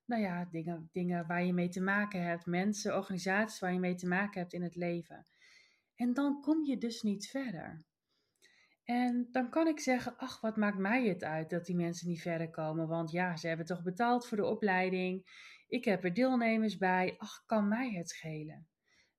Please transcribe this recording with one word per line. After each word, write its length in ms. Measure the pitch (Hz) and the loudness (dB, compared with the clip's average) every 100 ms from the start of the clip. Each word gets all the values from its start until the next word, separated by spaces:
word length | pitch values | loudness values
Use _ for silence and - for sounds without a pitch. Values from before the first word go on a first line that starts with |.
nou 180 | - 233 | -4 0
ja, 260 | 196 175 180 | 0 -2 -4
dingen, 380 | 165 165 170 165 | -6 -4 -6 -6
dingen 340 | 185 180 175 165 | -2 0 0 0
waar 180 | 175 | 0
je 80 | 180 | 2
mee 160 | 180 175 | 4 2
te 120 | 180 | 0
maken 420 | 185 202 202 180 | 2 2 0 -2
hebt, 240 | 175 170 175 | -2 -2 0
mensen, 500 | 175 202 208 208 190 | 2 2 0 0 0
organisaties 640 | 196 185 185 196 220 - | -2 -2 0 2 0 -2
waar 120 | 185 | -2
je 60 | 180 | 0
mee 160 | 180 | 0
te 120 | 180 180 | 0 0
maken 340 | 180 202 196 | 0 0 -4
hebt 120 | 175 | -6
in 100 | 175 | -4
het 120 | 175 | -6
leven. 520 | 175 175 170 - - - _ - - _ _ _ | -4 -2 -2 -6 -16 -20 _ -20 -20 _ _ _
En 200 | - 247 | -4 0
dan 260 | 247 277 277 | 2 2 2
kom 240 | 285 320 | 2 2
je 140 | 285 226 | 2 0
dus 240 | 233 226 | -2 -2
niet 260 | 214 196 - | -2 -2 -4
verder. 560 | 269 262 160 - 160 - _ _ _ _ _ _ _ _ _ | -6 -6 -6 -10 -12 -18 _ _ _ _ _ _ _ _ _
En 440 | - 240 247 240 240 | -2 0 2 2 0
dan 200 | 254 247 | 0 0
kan 160 | 320 330 | 2 2
ik 140 | 302 | 2
zeggen: 360 | - 247 247 - | 2 2 0 -6
"Ach, 240 | 262 - | -10 -4
wat 160 | 220 220 | -2 2
maakt 220 | 208 196 | 2 2
mij 300 | 196 254 226 | 2 4 2
het 160 | 180 | 0
uit 260 | 151 160 160 | -2 -4 -2
dat 160 | 175 175 | -2 0
die 100 | 175 | 0
mensen 320 | 170 170 175 | 0 -2 -4
niet 140 | 165 | -4
verder 280 | 175 165 165 | -2 -2 -4
komen? 380 | 165 156 160 160 | -4 -4 -2 -2
Want 220 | 170 165 | -2 -2
ja, 260 | 175 180 160 | 0 -2 -2
ze 120 | 170 | -4
hebben 180 | 165 165 | -4 -4
toch 160 | 180 | -4
betaald 440 | 175 180 240 240 240 | -4 0 2 2 0
voor 100 | 208 | -2
de 100 | 185 | 0
opleiding. 800 | 208 208 185 185 185 185 185 - - - - _ | 2 2 4 2 0 0 -2 -8 -18 -20 -20 _
Ik 160 | 247 | -2
heb 200 | 240 185 | 2 2
er 100 | 185 | 2
deelnemers 640 | 180 262 247 226 226 220 180 | 2 4 4 4 4 2 2
bij. 380 | 185 185 185 - | 2 4 2 -2
Ach, 240 | 214 - - | -10 -14 0
kan 220 | 220 202 | 2 4
mij 240 | 226 254 | 2 0
het 160 | 185 165 | -4 -6
schelen?" 600 | - 160 156 156 151 160 _ _ _ _ | -8 -8 -8 -8 -12 -20 _ _ _ _